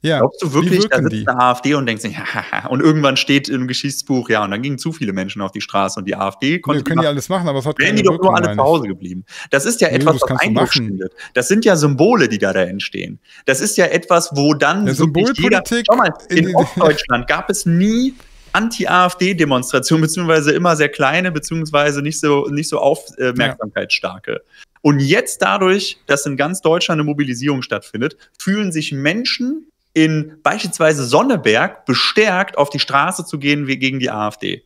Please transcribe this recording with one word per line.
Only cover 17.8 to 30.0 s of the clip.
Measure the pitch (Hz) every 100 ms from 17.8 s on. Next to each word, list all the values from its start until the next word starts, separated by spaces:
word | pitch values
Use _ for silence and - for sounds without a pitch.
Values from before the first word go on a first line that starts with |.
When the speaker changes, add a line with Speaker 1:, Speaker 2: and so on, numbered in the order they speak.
| 202 226 262 262 - - -
Speaker 2:
Anti-A-F-D-Demonstrationen, | 185 226 - - 175 180 - 185 175 147 127 123 135 113 160
beziehungsweise | 156 160 170 160 147
immer | 151 175 156
sehr | 143
kleine, | - 135 160 185
beziehungsweise | 156 - 165 156 147 147 143
nicht | 143 156
so, | 151 143 139
nicht | 143 -
so | 147
auf-, | 139 156 - -
äh, | 127
Speaker 1:
Ja. |
Speaker 2:
merksamkeitsstarke. | 123 117 - 107 104 95 - - 95 - - _ _ - _
Und | 151 143
jetzt | 139 196 254 -
dadurch, | 196 202 190 196 190 - -
dass | 139 156
in | 135
ganz | 143 185
Deutschland | 156 170 185 160
eine | 151
Mobilisierung | 147 139 120 139 139
stattfindet, | 123 101 - 110 139 - _ _
fühlen | - 202 202
sich | 160 147
Menschen | 139 143 202 247 - 240 311 - _ _
in | 160